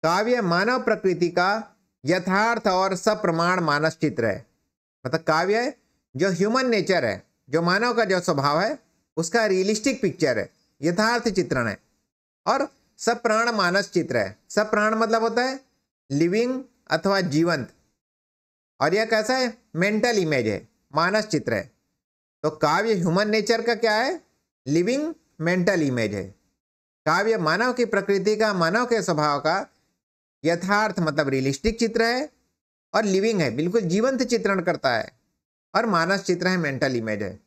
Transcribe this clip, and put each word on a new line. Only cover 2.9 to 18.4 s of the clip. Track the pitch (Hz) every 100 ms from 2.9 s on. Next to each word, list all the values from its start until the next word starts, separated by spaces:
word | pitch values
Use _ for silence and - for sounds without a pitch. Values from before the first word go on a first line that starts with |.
| 185
सप्रमाण | - 214 190 165 170 185
मानस | 165 143 160 156
चित्र | 151 110 113
है। | 98 - _ _ _ _ _ 131
मतलब, | 160
काव्य | 160 156 180 214 247 285 _ _ _ 131
जो | 190
ह्यूमन | 175 196 240 254
नेचर | 220 170 180 123
है, | 98 - _ _
जो | 143
मानव | 170 190 240
का | 226 214
जो | 185
स्वभाव | 175 151 139 147
है, | 208 294 _ _ _ -
उसका | 170 233 220
रियलिस्टिक | 185 190 214 277 262
पिक्चर | 196 135 151 113
है, | - _ _ _
यथार्थ | 147 175 214 240 233
चित्रण | 190 175 135 117
है, | 95 _ _ _ _ _ _ -
और | 233 - _ _ _
सप्राण | - 233 233 214 233
मानस | 226 185 185 202
चित्र | 180 - 120
है। | 98 95 _
सप्राण | - 208 214 214 220
मतलब | 226 226
होता | 226 226
है | 254 277 _ _ _ _ _
लिविंग | 139 165 202 247 262 269 _ _
अथवा | 160 196 196
जीवंत, | 180 143 170 160 117 _ _ _ _ _ _ _